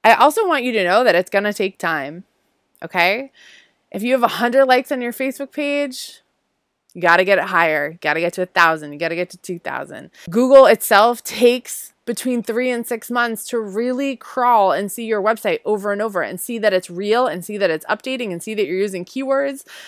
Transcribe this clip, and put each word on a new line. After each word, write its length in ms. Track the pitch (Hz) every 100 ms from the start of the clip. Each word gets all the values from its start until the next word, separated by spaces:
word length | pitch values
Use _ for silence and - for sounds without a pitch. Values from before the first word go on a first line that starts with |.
I 100 | 220
also 340 | 226 262 427 403
want 160 | 302
you 80 | 247
to 100 | 226
know 200 | 175 196
that 120 | 247 170
it's 160 | 185
gonna 200 | 202 208
take 280 | 202 190 -
time, 440 | 170 160 139 165 - _ _ _ _ -
okay? 480 | 170 185 175 220 269 _ - - _ _ _
If 120 | 190
you 80 | 233
have 100 | 254
a 60 | 233
hundred 400 | - 240 262 269
likes 240 | 254 233
on 100 | 269
your 100 | 240
Facebook 400 | 233 262 254 277
page, 680 | - 285 285 285 254 - - _ _ _ _ _ _ _
you 80 | 180
gotta 220 | 170 170
get 160 | 190 190
it 60 | 190
higher. 440 | 185 170 151 147
You 40 | 170
gotta 200 | 156 156
get 140 | 170
to 100 | 185
a 20 | 180
thousand. 480 | 180 170 160 151
You 60 | 147
gotta 160 | 165 165
get 160 | 175
to 60 | 180
two 200 | - 175
thousand. 540 | - 131 139 - 135 - -
Google 380 | 185 254 269 262
itself 560 | 233 - 208 226 233
takes 720 | - - 240 247 - - - _ -
between 380 | 220 254 240
three 260 | 202 226 254
and 160 | 240 233
six 240 | 233 -
months 360 | 240 240 214 -
to 140 | 240
really 560 | 208 196 240 254 277 254
crawl 580 | - - 247 233 190
and 180 | 151 202
see 140 | - 226
your 160 | 214
website 380 | 202 220 208 160
over 300 | - 214 202
and 80 | 202
over 200 | 220 196
and 180 | 120 175
see 180 | - 233
that 160 | 214
it's 160 | 185 185
real 380 | 175 208 226 254
and 180 | 170 170
see 120 | 208
that 120 | 190
it's 160 | 156 -
updating 460 | 214 - 262 226
and 120 | 170
see 100 | 214
that 140 | 214 190
you're 100 | 185
using 280 | 202 185 180
keywords. 580 | 262 269 269 277 269 - -